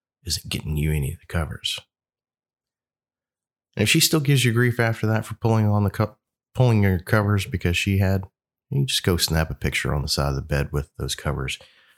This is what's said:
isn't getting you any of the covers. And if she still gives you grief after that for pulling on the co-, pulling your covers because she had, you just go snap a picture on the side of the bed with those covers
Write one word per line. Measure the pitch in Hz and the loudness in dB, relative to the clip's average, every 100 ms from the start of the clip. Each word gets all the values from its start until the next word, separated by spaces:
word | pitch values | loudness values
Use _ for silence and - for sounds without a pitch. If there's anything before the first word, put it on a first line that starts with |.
| _ _ | _ _
isn't | - - - | -10 -8 -6
getting | - - 76 | -8 -4 -2
you | 78 | 0
any | 76 67 | 0 -2
of | 87 | -6
the | - | -6
covers. | 85 73 - - - - _ _ _ _ _ _ _ _ _ _ _ _ _ _ _ _ _ _ - | -4 -4 -6 -8 -8 -12 _ _ _ _ _ _ _ _ _ _ _ _ _ _ _ _ _ _ -2
And | |
if | 107 | 2
she | 165 | 2
still | - 156 | 4 2
gives | 139 143 123 | 4 4 4
you | |
grief | 113 123 120 | 4 2 2
after | 117 113 107 | 0 0 0
that | 110 - | 0 -2
for | - | -4
pulling | 117 110 107 | 0 2 4
on | 104 | 2
the | 101 | 0
co-, | - 107 - _ _ _ | 0 -4 -4 _ _ _
pulling | - 127 110 | 2 4 4
your | 101 92 | 4 2
covers | - 110 101 104 90 | 2 0 2 0 -2
because | 92 87 85 | -2 -2 0
she | 101 98 | 0 2
had, | 95 95 95 _ _ _ _ | 2 0 -4 _ _ _ _
you | 139 131 | -2 -2
just | - | -2
go | - 85 | 0 0
snap | - 80 80 | 0 0 -2
a | - | -2
picture | 73 - 67 | -4 -2 -2
on | 71 | -2
the | 67 | -2
side | - 71 | -2 -2
of | 67 | -4
the | |
bed | 73 71 69 | -2 -2 -2
with | 71 73 - | -4 -6 -8
those | 67 - | -8 -6
covers | 80 69 67 - - _ _ | -4 -4 -6 -10 -14 _ _